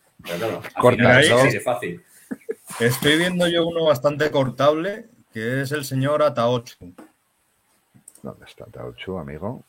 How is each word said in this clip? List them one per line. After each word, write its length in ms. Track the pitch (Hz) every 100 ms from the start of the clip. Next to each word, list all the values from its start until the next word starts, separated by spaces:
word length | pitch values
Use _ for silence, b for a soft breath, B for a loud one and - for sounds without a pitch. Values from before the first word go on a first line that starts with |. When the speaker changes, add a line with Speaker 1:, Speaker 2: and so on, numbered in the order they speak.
| _ -
Speaker 1:
Pero 140 | - 87
claro, 260 | 113 -
al 100 | - -
Speaker 2:
Corta 140 | 123 117
Speaker 1:
final 240 | 120 127
Speaker 3:
eso. 120 | 156 123
Speaker 1:
es 40 |
así 80 | 131
de 60 | -
fácil. 420 | - 120 95 85 B B B - - - - -
Speaker 3:
Estoy 380 | 117 127 147 156
viendo 280 | 180 180 175
yo 200 | 170 165
uno 180 | 170
bastante 460 | 160 139 147 147 151
cortable, 760 | 147 131 104 139 156 180 214 226 _ _
que 280 | 113 113 131
es 80 | 135
el 120 | 151
señor 380 | 135 131 135 151
Ataochu. 680 | 151 127 117 123 120 - 131 - - _ _ _ _ _ _ _ _ _ - -
Speaker 2:
¿Dónde 220 | 67 - -
está 180 | -
Ataochu, 540 | - 62 62 62 - 95
amigo? 440 | 71 76 98 -